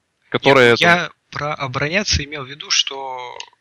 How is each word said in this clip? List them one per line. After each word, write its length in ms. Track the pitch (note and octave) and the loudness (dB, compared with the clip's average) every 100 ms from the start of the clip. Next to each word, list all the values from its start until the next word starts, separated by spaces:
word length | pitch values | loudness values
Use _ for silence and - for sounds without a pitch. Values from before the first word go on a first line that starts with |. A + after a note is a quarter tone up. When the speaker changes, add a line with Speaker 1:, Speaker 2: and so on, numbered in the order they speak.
| _ _ _ | _ _ _
Speaker 1:
которые 420 | A#2+ - C3+ A#2+ | 0 4 6 6
Speaker 2:
Нет, 80 | A#2 | 6
Speaker 1:
там 100 | E3+ | 4
Speaker 2:
я 200 | F3 D#3+ - _ | 2 0 -10 _
про 220 | B2+ D3 D3+ | -10 -8 -8
обороняться 680 | C3+ B2+ C#3+ F#3 G#3 - | -8 -6 -4 -4 -2 -4
имел 200 | C#3+ D3+ | -4 -12
в 40 | C3 | -14
виду, 200 | D3 G3 | -14 -4
что 480 | - - C3+ C3+ B2+ B2 - - _ | -2 -2 -6 -12 -12 -12 -16 -20 _